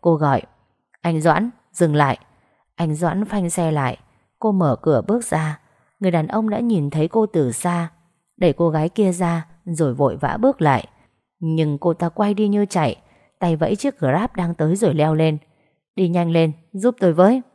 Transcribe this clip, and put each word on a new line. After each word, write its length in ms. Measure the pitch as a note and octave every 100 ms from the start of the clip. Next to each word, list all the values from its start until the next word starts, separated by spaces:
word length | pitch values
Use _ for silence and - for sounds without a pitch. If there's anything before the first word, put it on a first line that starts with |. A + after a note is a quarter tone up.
Cô 140 | F3
gọi, 280 | D#3+ D3+ C3 - _ _ _ _ _
"Anh 200 | E3+ E3
Doãn, 300 | D#3 D#3 A3+ - _
dừng 220 | - E3+
lại." 240 | D3 C#3+ B2+ _ _ _ _ _
Anh 200 | - E3
Doãn 300 | D3+ E3+ F3
phanh 260 | G#3 G#3 F3
xe 200 | F3+ E3
lại. 280 | D3+ C3 - _ _ _ _
Cô 140 | A3
mở 240 | G3 E3 B2
cửa 200 | - C3+ G#2
bước 160 | A3+
ra. 360 | A#3 D#3+ D#3 D3+ _ _ _ _
Người 100 | F#3+
đàn 160 | E3+ D#3
ông 220 | A3 A3
đã 100 | G#3
nhìn 300 | A#3+ G#3 C#3+
thấy 180 | D#3 D#3+
cô 180 | A3+ G#3+
từ 260 | F3 C3+
xa, 380 | A2+ F3+ F3 E3+ _ _ _ _ _
đẩy 160 | F3+
cô 180 | C#3+ E3+
gái 180 | D#3 D#3+
kia 240 | - G3
ra 340 | F3 F3 E3+ D#3+ -
rồi 300 | - D#3+ D3+
vội 220 | A#2 C3+ A2
vã 200 | C#3 -
bước 220 | B3 C#4
lại. 260 | D3+ C3 - _ _ _ _ _
Nhưng 400 | E3 D#3+ D#3 C#3+
cô 160 | F3
ta 140 | D#3+ E3+
quay 260 | - G#3
đi 140 | G3+ G#3+
như 180 | G#3 G3+
chạy, 300 | F#3+ D3 - _ _ _ _
tay 180 | F3 D#3+
vẫy 200 | D#3 G3+
chiếc 220 | C#4 -
Grab 300 | C#3+ D3 A3+ -
đang 180 | E3+
tới 220 | E3+ D#3 F#3
rồi 180 | G#3+
leo 200 | D3 D3+
lên. 240 | D#3 D#3+ D3+ _ _ _ _ _ -
"Đi 120 | F3+
nhanh 220 | F3 E3+
lên, 220 | E3 E3 D3+ _
giúp 220 | G3 A3 A#3
tôi 120 | F#3
với." 300 | D#3+ F#3+ B3+ B3